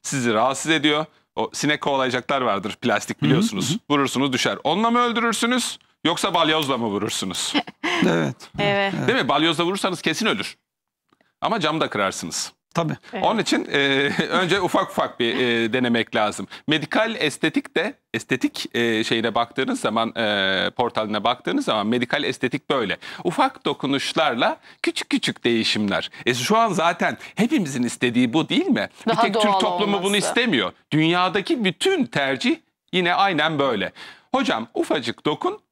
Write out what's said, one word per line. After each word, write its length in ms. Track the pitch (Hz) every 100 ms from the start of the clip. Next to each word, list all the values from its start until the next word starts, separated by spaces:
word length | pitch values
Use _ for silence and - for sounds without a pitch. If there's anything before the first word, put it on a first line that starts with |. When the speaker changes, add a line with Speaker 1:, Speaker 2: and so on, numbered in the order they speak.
Speaker 1:
sizi 320 | - 143 120
rahatsız 380 | 107 127 131 147
ediyor. 340 | 160 151 147 156 _ _ -
O 140 | 110
sinek 280 | - 147 151
kovalayacaklar 600 | 143 135 127 123 - 139
vardır, 360 | 123 101 98 92
plastik 360 | 120 107 - -
Speaker 2:
Hı 40 | 147
hı, 40 |
Speaker 1:
biliyorsunuz. 400 | 151 220 - 123
Speaker 2:
hı 40 |
hı. 40 | 190 -
Speaker 1:
Vurursunuz 440 | 147 135 123 139
düşer. 240 | 127 123 101
Onunla 280 | 139 175 226
mı 80 | 240
öldürürsünüz 800 | 240 233 226 214 233 247 - - _ _ 151
yoksa 280 | 170 202
balyozla 440 | 175 156 156 139 127
mı 80 | 117
vurursunuz? 640 | 101 110 - 95 87 - 294
Speaker 2:
<laughs> 40 | - - 330 349 -
Evet. 260 | 170 147 127 - -
Speaker 3:
Evet. 340 | 202 202 196 - 131
Speaker 1:
Değil 140 | 254
mi? 40 | -
Balyozla 340 | 143 160 156 170
vurursanız 360 | 196 190 170
kesin 240 | 165 156 214
ölür. 300 | 110 - - _ _ _ _ _ _ _ _
Ama 180 | 151 220
camı 220 | 156 156
da 80 | 143
kırarsınız. 640 | 104 95 - 85 - - _ _
Speaker 2:
Tabii. 200 | - 165 - -
Speaker 3:
Evet. 100 | - 175
Speaker 1:
Onun 140 | 220
için, 280 | - 311 -
e, 80 | 143
<laughs> 500 | 139 135 139 - 160
önce 320 | 170 185 196
ufak 280 | 180 233 185
ufak 280 | - 135 -
bir, 160 | 117 131
e, 340 | 123 117 113
denemek 420 | 127 123 117 110 117
lazım. 320 | 104 101 95 - -
Medikal 480 | 156 147 - 226 220
estetik 640 | 151 - 160 - - 160
de, 160 | 202 - _
estetik, 640 | 117 - 135 294 - - 120
e, 280 | 117 110
şeyine 320 | 113 117 113 113
baktığınız 440 | 117 - 135 233
zaman, 340 | 123 110 113 -
e, 540 | 110 101 95 95 95 -
portaline 480 | 120 - 107 104
baktığınız 420 | 110 127 - 277 269
zaman 220 | 110 104
medikal 360 | 123 123 151
estetik 460 | 120 120 123 147 -
böyle. 280 | 139 101 85 - -
Ufak 420 | 180 165 269 - 165
dokunuşlarla 920 | 135 139 139 - - 151 120 180 320 - -
küçük 260 | - - -
küçük 340 | 269 - -
değişimler. 680 | 120 113 107 110 104 82 - - -
E, 80 |
şu 240 | 123 123 220
an 120 | 226
zaten 480 | 156 165 175 180 110 - -
hepimizin 480 | 233 302 156 135
istediği 500 | 120 - 123 120 123
bu 160 | 151 185
değil 180 | 214 370
mi? 220 | 160 - - 226
Speaker 3:
Daha 100 | 220 233
Speaker 1:
Bir 60 |
tek 0 | 208
Türk 100 | 208
Speaker 3:
doğal 80 | 190
Speaker 1:
toplumu 380 | 185 175 208 202
bunu 80 | 190
Speaker 3:
olması. 100 | 202
Speaker 1:
istemiyor. 540 | 175 233 240 135 90 - _
Dünyadaki 720 | 151 160 175 185 196 - 302 190
bütün 400 | - 381 381 208
tercih 500 | 151 139 131 247 320 _ _ _
yine 200 | 185 175
aynen 460 | 175 196 156 156 151
böyle. 320 | 139 107 107 - - - _ 262
Hocam 320 | 254 113 113
ufacık 520 | - 339 156 117 - 147
dokun. 340 | 143 - 427 _